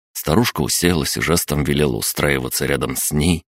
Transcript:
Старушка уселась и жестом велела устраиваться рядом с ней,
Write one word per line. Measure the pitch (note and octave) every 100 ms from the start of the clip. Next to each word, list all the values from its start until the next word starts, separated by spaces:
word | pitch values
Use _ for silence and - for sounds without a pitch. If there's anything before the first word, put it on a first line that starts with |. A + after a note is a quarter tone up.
| _
Старушка | - D2+ D#2+ A#2+ -
уселась | B1 - F2 F2 C#2 -
и |
жестом | D2+ E2+ - D2
велела | D2 C#2+ D2+ A1
устраиваться | - - D2 C2+ B1 - C2+
рядом | C#2 C#2 C2
с | -
ней, | D2+ D#2 F2 -